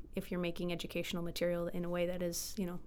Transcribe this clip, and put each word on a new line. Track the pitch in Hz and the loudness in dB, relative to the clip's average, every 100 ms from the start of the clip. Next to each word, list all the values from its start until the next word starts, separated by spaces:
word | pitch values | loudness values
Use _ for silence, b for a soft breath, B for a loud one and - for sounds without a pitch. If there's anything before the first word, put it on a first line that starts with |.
| - - | -4 -4
if | 190 | -2
you're | 180 | 0
making | 175 175 175 | 0 0 0
educational | 170 - 170 170 180 | 0 -2 -2 0 0
material | 170 170 175 175 170 | 0 2 2 4 2
in | 180 175 | 0 0
a | |
way | 175 175 | 2 2
that | 180 | 2
is, | 175 170 - - | 0 0 -2 -2
you | 185 | -2
know, | 175 | -2